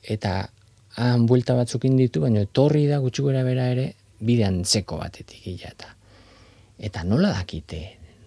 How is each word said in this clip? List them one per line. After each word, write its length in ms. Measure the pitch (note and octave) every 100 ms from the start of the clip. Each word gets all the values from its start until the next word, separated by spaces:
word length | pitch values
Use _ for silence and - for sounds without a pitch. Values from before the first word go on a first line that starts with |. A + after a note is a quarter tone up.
eta 460 | - G#2+ G#2 F#2 G2 _ _ _ _ -
han 300 | A#2+ B2 A#2
buelta 300 | B2 A#2+ B2
batzuk 300 | A#2+ A#2+ C3
inditu, 360 | C3 B2+ D#3
baina 200 | C#3+ G#2+
etorri 440 | G2 - C#3+ D3+ D3
da 120 | C#3+
gutxi 220 | C3 -
gora 220 | C#3 C3+
bera 240 | B2+ B2+ B2+
ere, 240 | B2 C3 - _ -
bide 240 | A2 A#2+ G2
antzeko 520 | F#2 F2+ A2 F#2 F2
batetik, 480 | F2 - - - -
ila 220 | F#2 -
eta. 260 | - - - _ - - - - - - -
Eta 260 | G#2 -
nola 260 | F2 A#2+ G3
dakite? 640 | G2 F2+ D#2 - D#2+ E2 - - -